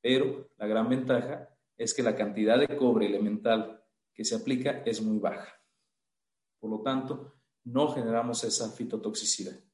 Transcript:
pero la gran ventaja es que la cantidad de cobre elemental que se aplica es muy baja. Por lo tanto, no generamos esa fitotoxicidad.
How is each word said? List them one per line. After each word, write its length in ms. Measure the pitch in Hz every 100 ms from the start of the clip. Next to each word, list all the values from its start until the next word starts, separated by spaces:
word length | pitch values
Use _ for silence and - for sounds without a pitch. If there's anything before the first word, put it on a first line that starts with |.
pero 480 | 120 131 135 - - _
la 100 | 107
gran 220 | 110 120
ventaja 600 | 131 127 120 - - - _ _ _
es 160 | 117
que 100 | -
la 120 | 120 -
cantidad 440 | 104 98 107 117
de 160 | 143 -
cobre 320 | 127 110 104
elemental 760 | 101 104 104 117 110 101 - _ _ _
que 120 | - 113
se 100 | 113
aplica 480 | 135 127 135 - 117
es 160 | 104
muy 160 | 110 107
baja. 300 | 92 - - - _ _ _ _ _ _ _ _ _ _
Por 120 | 110
lo 100 | 107
tanto, 540 | 139 131 131 139 - _ _ _
no 240 | 123 127 151
generamos 560 | 147 113 113 123 117
esa 260 | 113 - 110
fitotoxicidad. 880 | - 110 113 104 - - - 92 95 _